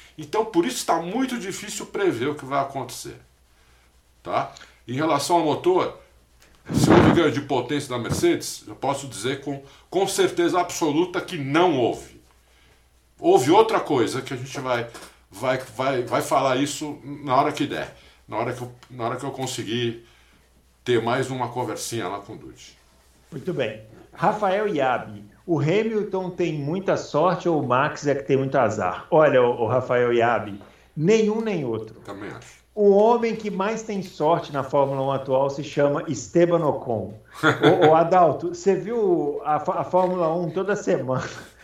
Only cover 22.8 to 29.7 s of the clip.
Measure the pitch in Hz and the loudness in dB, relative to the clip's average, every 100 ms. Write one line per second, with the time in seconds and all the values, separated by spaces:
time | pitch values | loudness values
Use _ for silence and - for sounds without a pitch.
22.8 | _ _ _ _ _ 151 180 147 113 - | _ _ _ _ _ -10 -6 -4 -4 -6
23.8 | - - - - 180 208 202 196 214 151 | -16 -20 -20 -4 -2 0 0 0 -2 0
24.8 | 131 113 113 104 - - - 151 147 202 | 0 0 -4 -14 -18 -14 -2 0 2 2
25.8 | 226 214 - 190 180 180 170 156 139 185 | 0 -2 -4 -4 -6 -4 -4 -4 -4 -4
26.8 | 190 139 - 147 175 170 175 156 120 123 | -2 -2 -2 0 2 2 0 0 0 0
27.8 | 147 147 143 139 - 131 135 139 113 107 | 0 -2 -2 -2 0 0 2 2 2 2
28.8 | 90 - - 160 151 127 120 117 110 | -4 -4 0 4 6 6 4 2 0